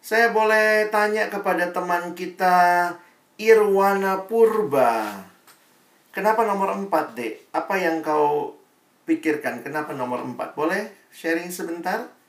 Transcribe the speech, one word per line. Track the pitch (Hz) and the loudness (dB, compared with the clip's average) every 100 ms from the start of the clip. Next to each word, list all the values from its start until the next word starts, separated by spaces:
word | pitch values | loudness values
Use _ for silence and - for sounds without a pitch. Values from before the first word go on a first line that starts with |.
Saya | - 220 233 | 0 2 4
boleh | 214 220 214 214 214 214 | 4 4 4 4 2 2
tanya | 214 208 214 202 | 2 0 0 -2
kepada | 202 196 175 175 | -4 -2 -2 -2
teman | 180 180 175 175 175 | -4 -2 -2 -4 -8
kita, | 180 - 185 180 175 175 175 170 - _ _ _ | -10 -2 2 4 4 4 0 -4 -18 _ _ _
Irwana | 220 220 208 196 196 196 196 190 | 6 6 6 4 2 2 0 -2
Purba. | - 226 226 214 - 139 127 113 107 98 - _ _ _ _ _ _ _ _ | -2 4 4 4 0 2 2 2 -4 -10 -16 _ _ _ _ _ _ _ _
Kenapa | - 196 220 220 | -2 0 2 0
nomor | 202 196 | 0 -2
empat, | 196 196 160 151 | -4 -2 -2 -2
Dek? | 120 117 - _ | -8 -10 -10 _
Apa | 160 - 190 | -8 -4 -2
yang | 170 165 | -2 -2
kau | 156 151 147 147 - - _ _ _ _ | -2 0 2 0 -4 -12 _ _ _ _
pikirkan? | - 160 160 143 127 120 | -4 -2 0 -2 -4 -8
Kenapa | - - - | -8 -8 -8
nomor | 139 127 123 | -8 -6 -6
empat? | 127 117 - - | -8 -10 -12 -4
Boleh | 156 104 107 - _ | -4 -2 -6 -14 _
sharing | - 160 165 175 | -10 -4 -4 -4
sebentar? | 180 170 170 170 220 247 _ | -10 -8 -8 -6 -6 -8 _